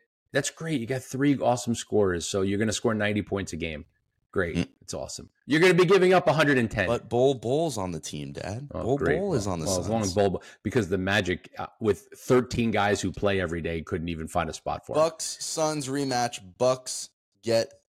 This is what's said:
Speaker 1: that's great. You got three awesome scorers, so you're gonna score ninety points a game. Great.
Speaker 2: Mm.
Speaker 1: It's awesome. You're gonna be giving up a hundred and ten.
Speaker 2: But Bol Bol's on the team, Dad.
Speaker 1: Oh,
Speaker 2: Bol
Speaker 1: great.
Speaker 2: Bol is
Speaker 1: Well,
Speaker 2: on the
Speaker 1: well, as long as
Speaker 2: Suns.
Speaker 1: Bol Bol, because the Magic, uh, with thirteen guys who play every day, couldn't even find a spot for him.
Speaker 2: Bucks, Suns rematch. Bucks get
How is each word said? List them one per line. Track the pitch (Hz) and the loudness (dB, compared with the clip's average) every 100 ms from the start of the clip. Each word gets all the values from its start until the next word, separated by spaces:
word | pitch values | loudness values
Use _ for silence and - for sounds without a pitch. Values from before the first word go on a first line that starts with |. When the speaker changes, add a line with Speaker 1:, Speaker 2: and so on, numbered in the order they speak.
| _ _ _ | _ _ _
Speaker 1:
that's | 139 - | -4 -4
great. | - 165 139 | -6 -4 -4
You | 113 | -4
got | 131 | -6
three | - 131 143 131 | -6 0 2 2
awesome | 117 123 120 113 | 2 0 -2 -4
scorers, | - 107 98 85 - | 0 2 2 0 -2
so | 98 | -2
you're | 98 101 | 0 0
gonna | 110 | -2
score | - 117 | 0 -2
ninety | 107 104 104 | 0 0 -2
points | 98 98 - | -2 -4 -6
a | 80 | -8
game. | 82 76 - _ _ _ _ | -8 -8 -14 _ _ _ _
Great. | 98 85 82 | -4 -2 -2
Speaker 2:
Mm. | - _ | -4 _
Speaker 1:
It's | - | -12
awesome. | 78 - - - _ - | -10 -10 -12 -16 _ 0
You're | 156 | 4
gonna | 185 | 6
be | 175 170 | 6 6
giving | 196 185 | 6 6
up | 180 165 | 6 4
a | |
hundred | 147 147 127 | 4 4 2
and | 110 | 2
ten. | 107 95 | 0 0
Speaker 2:
But | 120 - | -2 0
Bol | 120 135 123 | 2 4 2
Bol's | 113 147 165 110 | 0 0 0 -2
on | 92 | -4
the | 78 | -6
team, | - 76 69 | -8 -10 -10
Dad. | 69 90 113 143 | -8 -8 -8 -10
Speaker 1:
Oh, | 87 | -6
Speaker 2:
Bol | 98 139 | -2 0
Speaker 1:
great. | 85 165 | 2 0
Speaker 2:
Bol | 202 | 0
is | 135 101 | -2 -2
Speaker 1:
Well, | |
Speaker 2:
on | 85 | -2
the | 80 | -2
Speaker 1:
well, | 90 | -2
as | 92 | 0
long | 110 | -2
as | 98 | 0
Speaker 2:
Suns. | 98 | 2
Speaker 1:
Bol | 98 | 2
Bol, | 87 - - | 0 -8 -10
because | 107 123 87 | -2 -2 0
the | 95 | -2
Magic, | 95 101 90 87 - - | 0 0 0 -4 -6 -12
uh, | 90 - | -12 -2
with | 110 98 - - | 0 0 -4 -8
thirteen | - 127 - 117 113 | 2 2 4 0 0
guys | 101 101 101 | 2 2 2
who | 95 | -2
play | - 101 98 | -2 0 0
every | 87 85 | 0 -2
day, | 80 82 | -4 -4
couldn't | 76 90 85 | -4 -4 -4
even | 80 80 | -6 -4
find | 87 80 | -2 -4
a | |
spot | - 73 73 - | -4 -6 -6 -2
for | 151 | 0
him. | |
Speaker 2:
Bucks, | 165 - - - | 0 -2 -10 -8
Suns | - 160 156 151 131 | -8 -2 -2 -2 -4
rematch. | 143 135 123 120 - 95 - | -4 -2 0 -2 -4 -12 0
Bucks | 127 127 - - - _ _ _ | 2 2 -4 -10 -12 _ _ _
get | - 113 - - _ | 0 2 0 -6 _